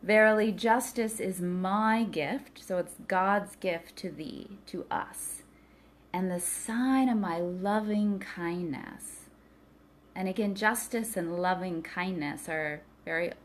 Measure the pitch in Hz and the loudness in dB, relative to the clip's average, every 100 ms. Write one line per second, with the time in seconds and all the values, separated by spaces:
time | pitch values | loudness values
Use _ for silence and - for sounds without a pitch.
0 | 175 214 214 214 214 196 226 233 254 - | 6 8 8 8 4 2 4 4 4 -2
1 | 220 220 190 180 175 180 185 202 220 226 | -2 -2 -4 -2 -2 0 0 2 4 4
2 | 220 160 143 254 - - - 180 175 - | 2 0 -2 -2 -6 -20 -4 -2 -2 -8
3 | - 190 190 202 190 - 190 165 - - | -2 2 4 2 0 -6 -2 -2 -6 -10
4 | 185 147 156 - - 202 - 180 - - | -10 -8 -10 -10 -12 -16 -12 -10 -4 -4
5 | - - - - - - - - - - | -4 -8 -10 -10 -16 -20 -20 -20 -20 -20
6 | - 180 185 175 175 - - 226 254 262 | -8 -4 -2 -2 -4 -6 -4 0 4 4
7 | 262 226 196 170 175 180 190 214 214 208 | 4 2 0 -2 -2 -2 0 0 2 2
8 | 208 196 - - 170 175 170 135 - - | 2 0 -4 -6 -4 -2 -4 -6 -8 -12
9 | - - - - - - - - - - | -14 -16 -20 -20 -20 -20 -20 -20 -20 -20
10 | - - 190 185 208 196 214 233 - 233 | -16 -4 -4 0 0 2 2 2 -2 -4
11 | 226 - 170 175 180 185 185 165 160 - | -2 -2 -2 0 0 0 -2 -4 -6 -4
12 | 180 185 143 151 - 160 151 151 - - | -2 -2 -4 -4 -4 -4 -2 -6 -12 -16
13 | - 165 175 - | -4 -2 -2 -6